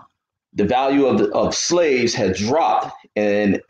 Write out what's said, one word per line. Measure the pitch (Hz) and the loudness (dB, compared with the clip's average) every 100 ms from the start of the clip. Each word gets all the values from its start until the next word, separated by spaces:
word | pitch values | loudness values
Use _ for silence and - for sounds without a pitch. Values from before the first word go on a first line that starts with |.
| - _ _ _ _ | -10 _ _ _ _
The | - 101 | -4 0
value | 123 139 143 139 | 0 2 2 2
of, | - - | 2 0
of | - 104 | 0 -2
slaves | - - 175 165 127 117 - | -2 -2 0 2 2 0 0
had | 98 | -2
dropped | 90 104 151 160 - - - - - | -2 -2 0 0 0 -4 -10 -10 -2
an | 104 101 101 92 | 0 2 0 0